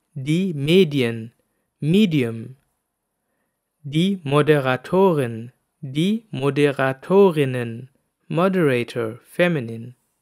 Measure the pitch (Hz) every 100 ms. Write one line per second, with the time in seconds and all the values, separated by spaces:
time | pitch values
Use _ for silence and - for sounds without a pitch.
0 | _ 143 135 160 190 147 139 185 170 143
1 | 120 113 113 - _ _ _ _ 143 190
2 | 214 151 117 113 120 135 _ _ _ _
3 | _ _ _ _ _ _ _ _ 143 151
4 | 185 196 139 143 143 147 131 127 - 180
5 | 196 156 120 113 120 - _ _ 139 131
6 | 185 226 - 131 139 139 143 139 131 131
7 | - 196 196 151 135 127 120 113 131 _
8 | _ _ - 156 190 185 151 123 120 123
9 | 113 117 _ - 175 160 139 113 117 127
10 | _ _